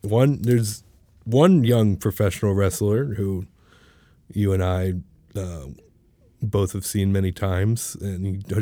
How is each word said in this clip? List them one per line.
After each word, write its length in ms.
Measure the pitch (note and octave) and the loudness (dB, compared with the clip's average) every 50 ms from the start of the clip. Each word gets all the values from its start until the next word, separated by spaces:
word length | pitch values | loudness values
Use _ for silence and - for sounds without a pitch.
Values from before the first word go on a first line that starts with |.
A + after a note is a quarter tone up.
one, 400 | - G2+ G#2+ A#2+ C3+ C#3+ C#3 - | -4 0 2 4 4 2 2 0
there's 420 | A2 A#2+ B2 A#2 A2 G#2 A2 - - _ _ _ _ _ _ _ _ | 0 2 2 2 0 -2 -6 -10 -16 _ _ _ _ _ _ _ _
one 400 | A2+ A2+ C3+ D#3+ F#3+ F#3+ D#3 A#2 | 0 2 4 6 6 6 6 4
young 320 | A2+ A#2+ A2+ A2 G#2 F#2+ | 4 4 4 4 2 0
professional 560 | F2+ - G#2+ - - G#2+ F#2+ - - G#2+ G2+ F#2+ | 0 -2 -4 -2 0 0 -2 0 0 0 0 2
wrestler 600 | G2 G2 F#2+ - - G#2+ G#2 G#2+ A#2+ C#3+ C3+ G2+ | 2 2 2 0 0 0 0 0 0 -2 -4 -4
who 300 | G2+ G2 G2 F#2+ F2+ F#2 - _ _ _ _ _ _ _ _ _ _ _ _ _ _ _ - - | -4 -4 -4 -4 -6 -8 -10 _ _ _ _ _ _ _ _ _ _ _ _ _ _ _ -8 -4
you 200 | G#2 G2+ G2 F#2+ | 0 0 2 2
and 100 | F#2 F#2 | 2 2
I, 300 | F#2 F#2 F#2 F#2 F#2+ F#2 F#2 - - _ _ _ _ - | 0 0 0 0 -2 -2 -4 -6 -12 _ _ _ _ -10
uh, 320 | G2+ F#2 F2+ E2+ D#2 C2 C#2 C2 - _ _ _ _ _ _ _ _ _ _ _ _ | -8 -8 -8 -10 -12 -14 -14 -16 -18 _ _ _ _ _ _ _ _ _ _ _ _
both 320 | - G#2 - G2+ G2 F#2 - | -6 -2 0 0 0 0 -2
have 120 | G2 - | -6 -8
seen 260 | - - G#2 G2 G2 | -4 -2 0 0 2
many 200 | G2 G2 F#2+ F#2 | 2 2 0 -2
times, 640 | F2+ - G2+ F#2+ F2+ F#2 G2 G#2+ A#2 A#2 - - - | -2 -4 -4 -2 0 0 0 0 0 -2 -4 -10 -10
and 300 | - G2 G2+ F#2 F2+ F#2+ | -8 -8 -8 -6 -6 -6
he 120 | G2 F#2+ G2 G2 - F#2 G#2+ | -6 -6 -8 -8 -4 -2 0